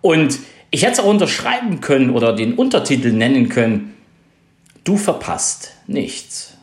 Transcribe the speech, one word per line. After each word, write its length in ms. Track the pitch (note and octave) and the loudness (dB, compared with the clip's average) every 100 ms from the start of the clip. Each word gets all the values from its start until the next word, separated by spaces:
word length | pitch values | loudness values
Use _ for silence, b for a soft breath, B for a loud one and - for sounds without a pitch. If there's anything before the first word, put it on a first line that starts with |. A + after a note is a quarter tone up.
Und 380 | F#3 D#3+ D3 - B B B | 4 4 2 -2 B B B
ich 120 | C3+ | 0
hätte 100 | B3 | 0
es 80 | B3 | 2
auch 60 | G3+ | 2
unterschreiben 720 | G#3 F#3 - A#3+ B3 A#3+ F3 | 4 2 -2 -4 -4 -4 -6
können 300 | - C#3 B2+ | 0 2 2
oder 260 | B2 A#2 G#2+ | 2 2 0
den 180 | A2+ | -2
Untertitel 560 | B2 C3 - - C3+ A#2+ | 0 2 0 0 0 2
nennen 380 | A2 A#2 C3+ A#2 | 2 2 2 2
können: 480 | - A2+ G#2 G2+ - _ _ _ _ _ _ _ _ | 2 0 0 -4 -16 _ _ _ _ _ _ _ _
Du 120 | - G3+ | -2 0
verpasst 760 | - D#3 - E2+ - - - - - | 0 -2 -4 -4 -4 -6 -12 -20 -8
nichts. 680 | C#3+ C3 - - - - - | -6 -6 -10 -14 -14 -16 -20